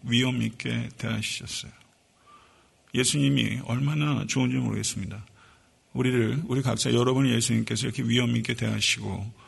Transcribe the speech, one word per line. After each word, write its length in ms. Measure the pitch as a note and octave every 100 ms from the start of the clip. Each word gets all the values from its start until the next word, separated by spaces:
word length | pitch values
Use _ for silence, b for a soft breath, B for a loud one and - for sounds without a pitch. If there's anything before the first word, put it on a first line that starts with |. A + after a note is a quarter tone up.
위험 380 | B2 A#2 B2+ B2
있게 480 | A2 - A#2+ A#2 A#2 -
대하셨어요. 720 | A2+ A2 - - - - - - - _ _ _ b b b b b b _ B2+
예수님이 640 | B2+ D3 C#3 C3+ A2 A#2+ -
얼마나 600 | B2 C#3+ D3+ D3 B2 -
좋은지 300 | C3 B2+ B2+
모르겠습니다. 680 | A#2+ G#2+ G#2+ G#2 G2 G2+ - b b b b b _
우리를, 500 | C3 B2+ B2 A2 C#3+ E3
우리 140 | B2+
각자, 320 | B2+ A2 B2
여러분을 400 | A#2+ B2 C3 C3+ A#2
예수님께서 520 | A#2 A2+ A2 A2+ A2+
이렇게 160 | B2
위험 320 | A#2 A#2+ A#2+ A#2
있게 160 | A2+
대하시고 760 | A#2+ A2+ G#2+ - - G#2 F#2 G#2 -